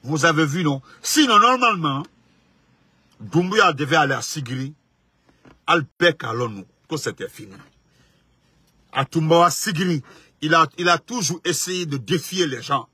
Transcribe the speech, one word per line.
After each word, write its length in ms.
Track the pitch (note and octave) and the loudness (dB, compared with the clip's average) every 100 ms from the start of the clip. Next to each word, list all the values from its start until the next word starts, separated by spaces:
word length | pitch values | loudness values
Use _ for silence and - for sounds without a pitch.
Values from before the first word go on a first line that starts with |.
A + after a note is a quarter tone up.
Vous 200 | - D#3 E3 | -4 0 2
avez 200 | D#3 D#3 | 2 0
vu, 160 | D#3+ | 0
non ? 180 | D#3+ C3+ - - | -2 -2 -8 -12
Sinon, 360 | - D4 C4+ G#3 | -2 2 4 6
normalement, 640 | A#3 B3+ B3 G3 D#3 C#3 D#3+ _ _ _ _ _ _ _ _ _ _ _ | 6 4 2 0 -2 -4 -8 _ _ _ _ _ _ _ _ _ _ _
Doumbouya 540 | G#2+ D#3 F3+ G#3+ F#3+ | -2 0 2 4 2
devait 240 | C#3+ C#3+ D#3+ | 2 0 2
aller 180 | D3 | 2
à 80 | B2+ | -2
Sigiri, 520 | - D#3 B2 B2+ C3+ D3+ _ _ _ _ _ _ - _ - | -6 -10 -8 -8 -8 -12 _ _ _ _ _ _ -20 _ -2
Albert 520 | E3+ C3+ _ F3 - | 0 -2 _ 0 0
Kalonou, 480 | A2+ A2+ A#2+ G2+ F#2+ _ _ | -8 -6 -6 -8 -16 _ _
que 80 | D#3 | -8
c'était 300 | B2+ F#2+ F#2+ | -6 -10 -14
fini. 280 | - G#2 G2 - _ _ _ _ _ _ _ _ _ _ _ _ | -14 -20 -20 -20 _ _ _ _ _ _ _ _ _ _ _ _
À 140 | - C3+ | -6 -2
Toumbawa 440 | E3 D#3 E3+ F3 | -2 4 6 4
Sigiri, 520 | - G#3+ D#3+ F#3 D#3 - - _ _ | 2 -4 -2 -2 -2 -6 -20 _ _
il 120 | D3+ | 2
a, 120 | E3 D#3 - | 4 2 0
il 120 | F3 | 0
a 80 | E3+ | 0
toujours 420 | - A#3+ E3+ E3+ | -2 -6 -4 -4
essayé 420 | F3 F3 - F3+ E3+ | -4 -4 -4 -6 -6
de 100 | C#3 | -6
défier 500 | G#2+ F3+ - F#3 E3 | -4 -4 -4 -4 -4
les 140 | A#2+ | -4
gens. 280 | - C#3 A#2 | -4 -4 -4